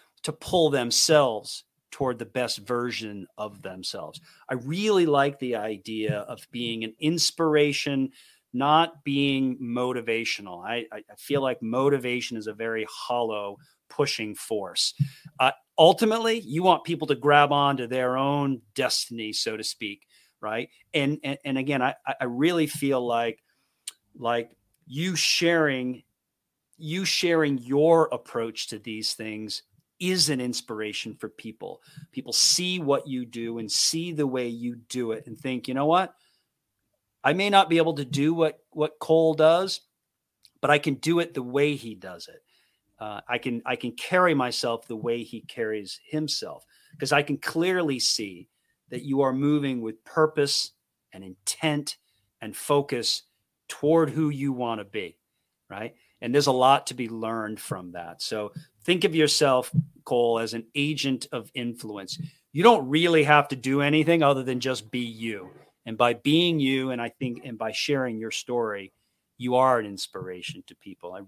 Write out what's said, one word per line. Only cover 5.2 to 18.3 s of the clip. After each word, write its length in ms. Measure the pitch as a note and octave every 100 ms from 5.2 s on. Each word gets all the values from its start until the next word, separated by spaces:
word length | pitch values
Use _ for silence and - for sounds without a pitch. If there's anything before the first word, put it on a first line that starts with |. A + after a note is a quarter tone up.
| C#3 C#3
the 180 | B2+ A2+
idea 640 | G#2+ G#2 G#2 A2 G#2+ G#2
of 260 | G2+ A#2+ -
being 320 | A#2+ A#2+ A2+
an 120 | A2+ A2
inspiration, 1120 | D#3 E3+ - - E3 D3+ D3 C#3+ - C#3 C3+ - - _ _
not 500 | B2 C#3 D#3 E3+ E3
being 540 | - C#3 C#3 C3+ C3 B2
motivational. 1040 | B2 A#2+ B2 B2 A2+ A2+ A2+ - G2+ F2+
I, 220 | F#2 A#2+ A2
I, 140 | A2 -
I 40 | -
feel 240 | - C#3
like 200 | C3+ B2
motivation 760 | A2 B2 C3+ C#3 B2 B2 A#2 A2+
is 80 | G#2+
a 80 |
very 320 | G#2 A2+ A2+ G#2+
hollow 680 | - - A#2+ A#2 G#2+ G2+ G2+ _ _ _
pushing 440 | - D3 - G#2+
force. 600 | G#2 - G#2+ F#2+ - - - C#3 - - -
Uh, 140 | C3 - _ -
ultimately, 640 | E3 F#3 A3+ A3+ A3+ A3+
you 220 | F3+ D3
want 220 | F#3 E3
people 220 | - E3 D3+
to 60 |
grab 380 | C#3 C#3+ D3 D3
on 240 | C#3+ C#3+ C3+
to 100 | A#2+
their 300 | B2+ B2+ C3
own 460 | C3+